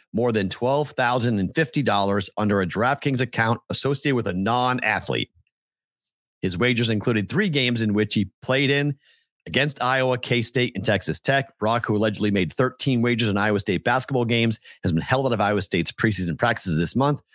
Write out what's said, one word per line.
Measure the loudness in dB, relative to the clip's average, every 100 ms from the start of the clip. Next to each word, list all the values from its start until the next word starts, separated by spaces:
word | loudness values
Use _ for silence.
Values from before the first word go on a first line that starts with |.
| _
more | -2 0
than | 2 -2
twelve | -2 0 0 -2
thousand | 0 0 2 0 0
and | 0
fifty | 0 -2 0
dollars | 0 2 2 0 -2 -2
under | 0 2
a | 0
DraftKings | 0 -2 0 -2 0
account | -2 0 0 0 -2
associated | 0 0 0 0 -2
with | 0
a |
non-athlete. | -2 0 2 2 0 -2 -2 -2 -4 -6 _ _ _ _ _ _ _ _ _ _ _
His | -6 0
wagers | 0 2 0
included | 0 0 -2 -2
three | -2 0
games | 0 0 0
in | 0
which | 0 0
he | 0 -2 _
played | -2 0 2
in | 2 0 -4 _ _ _ _ -4
against | -2 -2 -2
Iowa, | 0 2 2 0
K-State, | 0 0 0 0 -2 -2
and |
Texas | 0 0 0 -2
Tech. | 0 0 -2 -4
Brock, | -2 0 0
who | 0
allegedly | 0 0 0
made | 0 0
thirteen | 0 -2 -2 -2 0
wagers | 2 2 0
in | 0
Iowa | 0 0
State | 0 -2
basketball | 0 -2 0 -2
games, | 0 0 0 -2 -8 -6
has | -2
been | -2
held | 0 0 0
out |
of | 0
Iowa | 0 0
State's | 0 0 -2
preseason | 0 0 2 0 0
practices | 0 0 0 0
this | 0
month | 2 2 0 _